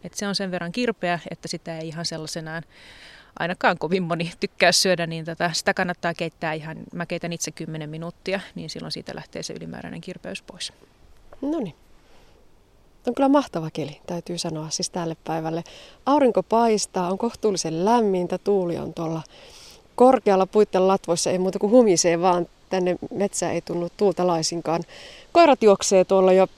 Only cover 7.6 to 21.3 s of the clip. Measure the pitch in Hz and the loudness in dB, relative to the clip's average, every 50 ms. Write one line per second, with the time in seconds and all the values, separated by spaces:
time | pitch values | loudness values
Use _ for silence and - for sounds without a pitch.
7.6 | 165 160 156 156 151 151 156 160 165 170 170 _ _ - 185 196 185 - - 175 | -12 -10 -8 -10 -10 -10 -10 -12 -12 -12 -14 _ _ -6 -6 -4 -6 -10 -14 -14
8.6 | 165 160 - 160 - 160 156 - - - - - 156 - - 165 165 - - 160 | -14 -12 -12 -12 -12 -10 -12 -12 -12 -12 -14 -14 -14 -14 -14 -12 -12 -10 -12 -12
9.6 | 165 165 165 - - 170 - 170 170 185 185 180 _ - 196 - _ - - 185 | -12 -14 -14 -12 -12 -12 -14 -14 -14 -14 -16 -14 _ -14 -14 -14 _ -18 -16 -14
10.6 | - - - _ - _ _ _ - - - - _ - - - - 277 311 339 | -14 -14 -14 _ -20 _ _ _ -20 -20 -20 -20 _ -20 -16 -10 -6 -6 -4 -4
11.6 | 240 175 - _ _ _ - - _ _ - - - - _ _ _ _ _ _ | -6 -8 -10 _ _ _ -20 -20 _ _ -20 -20 -20 -20 _ _ _ _ _ _
12.6 | _ _ _ _ _ _ _ _ _ 247 240 - 277 269 277 294 269 - - 170 | _ _ _ _ _ _ _ _ _ -6 -2 0 2 4 4 4 2 0 -6 -8
13.6 | 160 156 _ - 151 135 151 - _ - 180 170 - - 175 170 - 175 160 156 | -8 -8 _ -8 -8 -8 -10 -16 _ -10 -10 -10 -8 -8 -8 -6 -6 -6 -6 -6
14.6 | 156 156 - - 175 - - 185 170 165 160 _ _ - 160 165 160 160 160 170 | -8 -8 -8 -6 -8 -6 -6 -6 -6 -6 -8 _ _ -6 -6 -4 -4 -4 -4 -6
15.6 | 170 - - - - - - _ - - 277 302 285 247 - - 180 _ - 226 | -8 -10 -18 -20 -20 -20 -20 _ -2 2 4 4 4 4 4 2 0 _ 2 2
16.6 | 233 233 220 202 - - _ 190 180 175 190 185 - 233 - - - 220 196 170 | 4 4 2 0 -2 -4 _ -4 -2 -2 -2 -2 -4 -6 -6 -2 -2 -2 -2 -2
17.6 | - 160 160 160 180 208 233 247 226 202 190 185 180 170 - 185 _ - 202 196 | -4 -4 -4 0 2 2 4 4 4 2 2 0 -2 -2 -4 -4 _ 0 0 0
18.6 | 185 170 165 143 143 165 165 - 170 160 165 156 151 - - - - - - - | 0 -2 -4 -6 -6 -8 -8 -6 -6 -6 -6 -6 -8 -12 -20 -20 -20 -20 -20 -20
19.6 | - - - - _ _ _ - 240 254 262 240 _ 214 196 190 190 185 - 214 | -20 -20 -20 -20 _ _ _ 6 6 6 6 6 _ 2 4 4 2 2 4 2
20.6 | 208 - - 190 185 190 190 196 - - 170 170 - 160 | 2 4 4 2 4 4 4 2 0 -2 -2 -2 0 -2